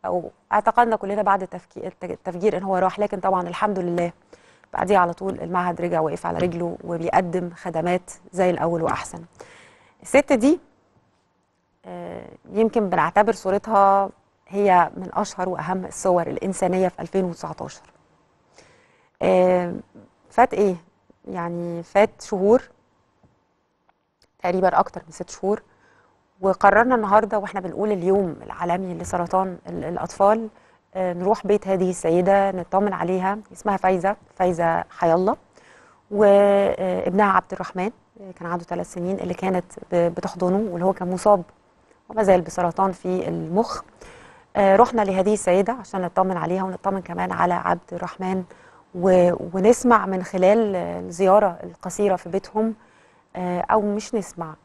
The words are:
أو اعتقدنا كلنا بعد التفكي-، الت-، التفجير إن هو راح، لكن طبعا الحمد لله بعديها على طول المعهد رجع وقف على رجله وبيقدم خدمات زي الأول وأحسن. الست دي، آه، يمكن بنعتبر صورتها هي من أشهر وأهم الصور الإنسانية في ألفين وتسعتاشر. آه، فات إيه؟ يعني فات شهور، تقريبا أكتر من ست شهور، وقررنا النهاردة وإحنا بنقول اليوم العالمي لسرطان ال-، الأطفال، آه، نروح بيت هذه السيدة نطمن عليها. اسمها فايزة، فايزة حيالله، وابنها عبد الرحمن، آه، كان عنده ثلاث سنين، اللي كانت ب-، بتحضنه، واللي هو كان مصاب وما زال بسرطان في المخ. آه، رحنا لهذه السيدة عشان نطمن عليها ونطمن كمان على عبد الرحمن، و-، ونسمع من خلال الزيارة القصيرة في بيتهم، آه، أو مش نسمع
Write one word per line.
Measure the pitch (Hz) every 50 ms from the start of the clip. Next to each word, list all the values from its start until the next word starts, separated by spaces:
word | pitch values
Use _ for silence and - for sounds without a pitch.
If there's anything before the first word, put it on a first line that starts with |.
| -
أو | 190 180 180 170 - _ _ _ _
اعتقدنا | - 208 208 226 220 - 240 233 220
كلنا | 208 - 190 202 202
بعد | 208 208 196 196
التفكي-، | 190 180 - 180 - _ _ - - 190
الت-، | 180 _ -
التفجير | 175 - - _ 185 170 175 180 214 190 185
إن | 190
هو | 190 190 180
راح، | 185 185 - -
لكن | 208 208 - 190
طبعا | 180 196 190 185 175 175
الحمد | 170 - - 214 208 190
لله | 175 175 175 175 175 175 - _ _ _ - _ _ _ _ _ _ _ -
بعديها | - - 180 202 190
على | 180 175 170
طول | - 190 190 - -
المعهد | - 170 180 180 180 180 170 170
رجع | 170 175 175 160
وقف | 156 160 170 175 -
على | 175 170 165
رجله | 175 180 170 170 175 170 170 - -
وبيقدم | 175 175 165 165 170 - - 185 175 165 180 180 175 170
خدمات | - - 185 165 165 160 175 180 185 185 - - - _ - -
زي | 175 190 180
الأول | 175 - - 170 170 165
وأحسن. | 165 - - - - - - 170 165 175 _ _ - - - - - - _ _ _ _ _ _ -
الست | - - 269 285 - 294
دي، | 226 214 277 320 339 _ _ _ _ _ _ _ _ _ _ _ _ _ _ _ _ _ _ _ _ _ _ _ _ _
آه، | 185 180 175 175 175 175 - - - - - _ - -
يمكن | 202 226 220 - 233 214 185
بنعتبر | 175 170 151 165 - 202 208 196 226
صورتها | - - 190 190 202 - 220 220 202 196 196 196 196 196 190 - _ _ _ _ _ _ _
هي | 190 196 202 202 185 180 170 - - -
من | 185 - -
أشهر | - - - - - 185 185
وأهم | 180 - 156 160 185 185 180
الصور | - - - - 196 180 175 165 -
الإنسانية | - - - 196 185 - 196 180 180 185 185 180
في | - -
ألفين | - 170 - 196 185
وتسعتاشر. | 180 170 - - 160 156 - - 139 - - _ _ _ _ _ _ _ _ _ _ _ _ _ _ _ _ - _ _ _ _ _ _ _ _ _ _ _
آه، | - 175 190 185 180 185 185 180 180 175 - - - _ _ - 196 _ _ _ _ _
فات | - - 240 254 -
إيه؟ | - 208 202 180 170 _ _ _ _ _ _ _ _ _ -
يعني | 190 180 170 170 170 175 175 170 170 170 165
فات | _ _ 196 208 226 - _
شهور، | - - - 190 185 202 226 262 - - _ _ _ _ _ _ _ _ _ _ _ _ _ _ _ _ _ _ _ _ _ _ _ _ _ _ _ _ _ _ _ _ _ _ -
تقريبا | 180 180 185 185 185 - -
أكتر | 190 - - 175 - -
من |
ست | - - 175 -
شهور، | - - - 190 208 - _ _ _ _ _ _ _ _ _ _ _ _ _ _ _ _
وقررنا | 185 190 185 - - 202 196 208 240 254 254
النهاردة | 233 214 196 202 214 220 202 220 208
وإحنا | 196 202 - 202
بنقول | 180 180 160 - 202 214
اليوم | 208 185 170 185 190 202 196 175 143 104 -
العالمي | - - - 170 175 170 180 190 180 175
لسرطان | 165 175 - - 180 175 170 - 185 190 190 180 - _ -
ال-، | 175 175 -
الأطفال، | 151 175 175 - 170 - - 196 202 214 226 226 214 _ _ _ _ _ _ _ _ _
آه، | 185 185 185 175
نروح | 175 180 190 214 - - 190
بيت | 202 208 - 190
هذه | 190 185 185 180
السيدة | 180 - - 165 165 175 180 185 196 196 196 196
نطمن | 190 185 170 - - 190 202 208 190
عليها. | 165 170 175 185 185 180 190 202 214 208 _ -
اسمها | - - 214 196 190
فايزة، | - 185 190 180 170 196 208 - _ _ _
فايزة | _ 185 180 180 160 170 165 165 170 170 _
حيالله، | - - - 170 160 175 185 196 262 - _ _ _ - _ _ - _ _ _ _ _ _ _
وابنها | 208 202 214 202 202 202 202 202 202 202 202 190 - - 190 185 180 185 - - 180 196 208
عبد | 202 190 185 - _ -
الرحمن، | - 185 - - 185 180 214 - _ _ _ _ -
آه، | 202 190
كان | 180 - 175 170
عنده | 175 175 170
ثلاث | - 180 175 175 - -
سنين، | 180 175 180 190 196
اللي | - 180 180
كانت | - - 190 190 180 175 - - - - _
ب-، | -
بتحضنه، | 175 170 170 170 175 - 190 - 175 185 180 185 196
واللي | 226 214 175 170 175
هو | 190 190
كان | - 185 180
مصاب | 185 180 - 214 208 190 175 _ _ _ _ _ _ _ _ _ _ _ _ _
وما | 220 214 214
زال | 190 190 180
بسرطان | 170 165 - - 180 170 165 - 190 190
في | 180 - - 185 185 185 - -
المخ. | 170 165 165 160 170 202 233 - - - - - _ _ - - - - - - - - _ _ _
آه، | - 202 196 190
رحنا | 196 240 247 247 226
لهذه | 208 190 190 190 185 208 214
السيدة | 208 - - 175 190 196 190 240
عشان | 262 196 - - 190
نطمن | 185 175 - - 190 190 190 170
عليها | 160 160 175 190 190
ونطمن | 190 185 - _ 196 196 196
كمان | 180 - 175 175 180 180
على | 175 170 175 175 175
عبد | 175 - 180 175 175 - - 175
الرحمن، | 175 180 175 - - 190 185 190 190 180 - - - - - _ - _ _ _
و-، | 180 175 190 185 180 180 180 175 - - 175 170 190
ونسمع | 185 214 240 - - 247 233 208 190
من | 190 190 185 185
خلال | - - 190 180 185 208 226 226 208 196
الزيارة | 180 175 170 175 180 180 185 170 165 196 185 190 208 214 190 170 165 -
القصيرة | 175 170 _ - 185 - - 208 202 190
في | 180 - 175
بيتهم، | 165 196 - - - 214 220 226 220 _ _ _ _ _ _ _ _ _ _ _ _
آه، | - 185 180 180 175
أو | - - - 220
مش | 208 208 202 214 220 - -
نسمع | 220 190 - - - 170 160 156 _ _